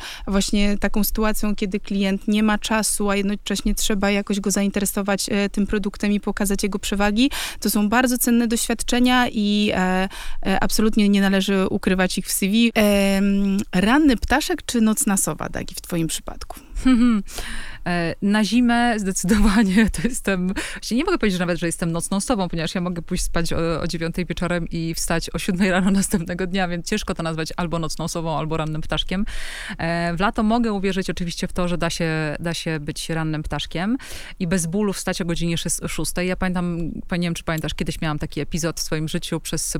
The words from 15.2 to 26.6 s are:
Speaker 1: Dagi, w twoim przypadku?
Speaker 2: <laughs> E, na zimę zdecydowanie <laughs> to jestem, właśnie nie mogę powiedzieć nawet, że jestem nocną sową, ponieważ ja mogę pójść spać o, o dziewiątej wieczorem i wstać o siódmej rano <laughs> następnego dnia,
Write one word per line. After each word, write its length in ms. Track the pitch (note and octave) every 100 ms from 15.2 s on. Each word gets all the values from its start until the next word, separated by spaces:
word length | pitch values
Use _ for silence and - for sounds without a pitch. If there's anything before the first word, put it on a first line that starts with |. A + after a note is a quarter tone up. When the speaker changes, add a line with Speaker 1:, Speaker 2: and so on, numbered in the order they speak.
| - D3+ -
Speaker 1:
Dagi, 260 | - - -
w 60 |
twoim 260 | - F3 E3
przypadku? 520 | - - - - - - - C4
Speaker 2:
<laughs> 140 | B3 B3 A3 - - - - - - -
E, 280 | F3 E3 -
na 220 | G3+ G#3+
zimę 560 | G#3 A#3 A#3+ A#3 A#3+ G#3+
zdecydowanie 920 | F#3+ F#3 F3+ G#3+ G#3+ G3 G3 F#3 G#3
<laughs> 60 | -
to 60 |
jestem, 500 | A#3 C4 - F#3+ F3+ A3 -
właśnie 240 | - - A#3
nie 60 | F4+
mogę 120 | F4
powiedzieć 220 | G#3+ F3+
nawet, 200 | F3 E3+
że 60 | E3+
jestem 260 | - E3+
nocną 280 | E3 - G3
sową, 280 | - A#3 F3+
ponieważ 260 | E3 D#3+ G3
ja 60 |
mogę 200 | F3+ E3+
pójść 220 | - F3+
spać 300 | - E3+ E3+
o, 280 | D#3 E3 D#3
o 60 | -
dziewiątej 380 | E3 E3 F3+ E3+
wieczorem 420 | E3+ E3+ F3 E3+
i 220 | E3 E3
wstać 360 | - - E3+ -
o 60 | E3+
siódmej 320 | - F3+ G3
rano 200 | F3+ F#3 G3
<laughs> 60 |
następnego 460 | F#3+ G#3 E3+ F3+ F#3
dnia, 200 | F#3+